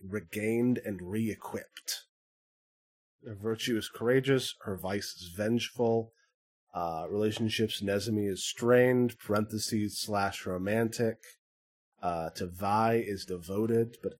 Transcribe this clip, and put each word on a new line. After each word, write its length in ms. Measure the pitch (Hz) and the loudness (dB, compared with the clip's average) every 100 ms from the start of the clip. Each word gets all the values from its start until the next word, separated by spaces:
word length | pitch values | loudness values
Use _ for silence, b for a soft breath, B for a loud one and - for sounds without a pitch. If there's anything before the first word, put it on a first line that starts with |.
regained 720 | 92 104 82 104 107 117 123 120 | -6 -8 -6 -4 0 2 2 2
and 160 | 110 95 | -2 -6
re-equipped. 1000 | 90 107 110 - - 107 - - - - - _ _ _ _ _ _ _ _ _ _ _ | -4 -2 -2 -4 -8 -10 -10 -12 -10 -10 -10 _ _ _ _ _ _ _ _ _ _ _
Her 120 | 127 101 | -12 -6
virtue 360 | 107 110 - 110 | -2 -2 0 0
is 120 | - | -2
courageous, 680 | - 113 131 131 135 - - | 0 4 6 6 4 2 -6
her 140 | - 92 | -6 -4
vice 380 | 92 101 - - | -2 -2 -4 -10
is 120 | 90 90 | -12 -2
vengeful. 760 | 107 120 117 - 117 113 113 _ _ _ _ _ _ | 0 0 -2 0 2 2 -2 _ _ _ _ _ _
Uh, 300 | 87 85 80 82 | -6 -4 -4 -4
relationships, 720 | 101 107 104 110 110 110 - | 0 0 2 0 0 0 0
Nezumi 480 | 98 101 104 107 101 | 0 0 0 0 0
is 160 | 92 | -2
strained, 720 | - - 120 123 123 127 120 - | -4 0 6 6 8 6 2 0
parentheses, 800 | - 104 110 110 - 110 104 - | -2 0 0 -4 -2 -2 -2 -4
slash 440 | - 101 98 - 101 | -2 0 0 -2 -6
romantic. 720 | 90 95 113 113 110 113 - - - _ _ _ _ _ _ | -4 0 2 2 0 -2 -2 -10 -20 _ _ _ _ _ _
Uh, 280 | 90 85 82 | -4 -2 -4
to 160 | - 90 | -6 -8
Vi 580 | 90 101 107 113 117 107 | -4 0 4 4 4 0
is 180 | 98 | -4
devoted, 760 | - 90 85 98 113 117 117 - | -6 -8 -4 0 2 2 2 -2
but 120 | 95 - | -8 -6